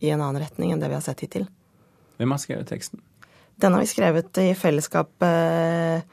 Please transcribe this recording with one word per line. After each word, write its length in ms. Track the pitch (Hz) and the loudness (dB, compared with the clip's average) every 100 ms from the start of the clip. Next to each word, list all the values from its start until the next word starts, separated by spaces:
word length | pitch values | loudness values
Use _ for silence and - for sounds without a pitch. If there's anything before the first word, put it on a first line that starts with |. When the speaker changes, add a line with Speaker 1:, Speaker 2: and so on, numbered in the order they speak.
Speaker 1:
i 60 | 151 | -2
en 120 | 151 | 0
annen 220 | 143 139 | -2 -4
retning 300 | 151 - 175 | -6 -4 -2
enn 80 | 160 | -2
det 80 | 147 | -2
vi 60 | |
har 80 | 143 | -4
sett 180 | 151 - | -6 -8
hittil. 260 | - 190 196 - _ _ _ _ _ - | -8 -6 -8 -10 _ _ _ _ _ -4
Speaker 2:
Hvem 120 | 123 | -2
har 60 | 139 | -2
skrevet 280 | - 113 - | -4 -8 -8
teksten? 320 | - - - _ _ - _ _ - | -10 -10 -16 _ _ -20 _ _ 0
Speaker 1:
Den 140 | 196 | 4
har 60 | 185 | 4
vi 60 | 214 | 2
skrevet 520 | - 180 160 170 - | 2 2 2 0 0
i 160 | 185 | 2
fellesskap, 560 | 185 175 147 - 170 160 _ | 2 2 0 0 -2 -2 _
eh, 800 | 175 170 165 165 165 170 165 165 170 | 2 4 2 2 0 0 0 -2 -4